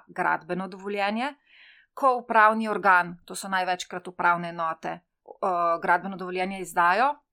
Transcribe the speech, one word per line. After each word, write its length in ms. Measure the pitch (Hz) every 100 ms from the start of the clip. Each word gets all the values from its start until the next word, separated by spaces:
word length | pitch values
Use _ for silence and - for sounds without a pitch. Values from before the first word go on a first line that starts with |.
| _
gradbeno 600 | 180 165 165 156 180 190
dovoljenje. 680 | 190 196 202 202 220 277 277 _ _ - _ _
Ko 220 | - 269 247
upravni 520 | - 226 214 220 220
organ, 480 | 208 196 180 175 175 -
to 100 | 185
so 140 | 196
največkrat 560 | 190 185 180 - 180 180
upravne 420 | 175 175 175 170
enote, 400 | 170 160 160 160
eh, 100 | 165 _ _ - - 196 175 170 165
gradbeno 360 | 185 175 185 185
dovoljenje 420 | 185 180 185 190
izdajo 560 | 180 180 175 196 269 294 _